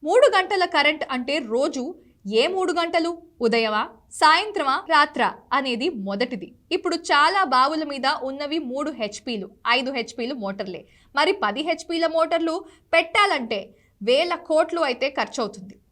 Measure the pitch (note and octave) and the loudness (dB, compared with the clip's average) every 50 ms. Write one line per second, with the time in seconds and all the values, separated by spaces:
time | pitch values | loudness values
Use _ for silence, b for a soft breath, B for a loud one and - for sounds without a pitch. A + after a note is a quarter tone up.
0 | - D4 F4+ B4 C#5 C#5 F#4 G4 F#4 F#4 G#4 F#4+ F#4 F#4 F#4 D#4 C#4+ D4 D#4 D4+ | 0 4 4 6 6 6 6 4 2 2 0 0 0 2 2 2 2 2 2 0
1 | - - C4 B3+ B3 C4 C#4 D#4 C#4 A3 A3 A#3+ C#4 D#4 C#4 C4+ B3 D4 F#4 b | -4 -6 -4 -6 -4 -2 -2 -2 -2 -2 -2 0 0 0 -2 -4 -6 -6 -8 b
2 | b b b b b G3 G#3 A3 B3+ E4 F#4 F#4 F#4 F4+ F4 F4 E4+ E4+ E4+ F4 | b b b b b -2 2 2 2 2 2 0 0 0 0 0 -2 0 0 0
3 | D#4+ E4+ F4 E4 - - _ _ A#3+ A3+ G#3 A#3 A3+ A3 G#3+ G#3 A#3+ D#4+ - - | 0 0 -4 -6 -12 -20 _ _ 0 2 2 2 2 2 0 0 -2 -4 -6 -18
4 | _ _ - - D#4+ D4+ D#4 E4+ G4+ G#4+ G#4 G4+ D4+ C4+ C4 D#4 - - E4 D4+ | _ _ -4 2 4 6 6 6 2 -2 -2 -2 0 0 0 0 0 2 4 4
5 | D4 D4+ D4+ - B3 F#3+ - - - _ - C4+ C4+ C4+ B3 A3 B3 - E4+ A#3 | 4 4 2 0 0 0 0 -4 -8 _ -2 -2 0 0 -4 -2 -2 -4 -4 -4
6 | F#3+ G3 G3 G3+ B3+ B3+ B3+ G3 G3 - - _ _ _ D#4+ F#4+ G4 F#4+ C#4 - | -6 -6 -2 -2 -2 -4 -4 -10 -10 -12 -18 _ _ _ -4 -2 -2 -2 -4 -4
7 | E4+ - F4 C#4+ D4 E4 F#4 G4+ F#4+ D4 C4 B3+ C4 C#4+ D#4 D#4 D#4 D4 C#4+ C#4 | -2 2 4 4 4 4 4 2 0 2 4 4 4 4 2 -2 -4 -6 -6 -2
8 | B3+ C4+ D4+ - - C4 C4+ C#4 D4 C#4+ D4 E4 D4+ B3 B3 C4+ D4 C#4+ D4+ A#3+ | 0 0 0 0 -4 -8 -6 -6 -6 -4 -4 -4 -4 -4 -6 -4 -4 -4 -4 -4
9 | A3 G#3 G#3 - _ - A#3+ G#3+ F#3 - - _ _ - A#3+ B3+ C4+ B3 C#4 B3+ | -6 -6 -6 -10 _ -6 -6 -6 -6 -10 -14 _ _ 0 0 0 0 -2 -4 -6
10 | A3+ A#3 - - A#3+ A#3 C#4+ C4 G#3 G3 G3 G3 G#3+ F#3+ F3+ D#3+ - b b b | -6 -8 -6 -8 -6 -6 -6 -6 -6 -8 -6 -6 -8 -10 -10 -14 -14 b b b
11 | b b b C#4 D4+ E4 G4+ G4+ - G#3 G3+ B3 D#4 E4 E4 E4 - _ E4+ E4 | b b b 0 2 2 2 0 0 -4 -2 -2 -4 -4 -4 -6 -4 _ -4 -2
12 | E4 E4 D#4+ E4 D#4+ D#4+ E4+ E4 E4 E4 D#4+ F4+ B B B B B _ - E4 | -2 0 2 0 0 2 0 0 0 0 -4 -4 B B B B B _ 0 0
13 | E4+ E4 - - G#4 G4+ F4 C#4+ B3 A3 A3+ G#3 - - b b b b b b | 0 2 2 2 2 2 2 -2 -2 -4 -6 -6 -6 -10 b b b b b b
14 | G3+ G#3+ B3 C#4 E4 F4 F4 D#4+ - - D#4+ D#4 D#4+ D#4+ E4 E4+ D#4+ C#4 B3 B3 | 0 2 2 2 2 0 -2 -6 -4 0 2 2 2 2 0 -2 0 -2 0 -2
15 | C#4+ C4+ C#4 - A3+ G3+ - - A#3 G3+ G3+ - - F#3+ - - _ _ | -2 -4 -2 -2 -4 -4 -2 -6 -6 -6 -6 -12 -18 -18 -20 -20 _ _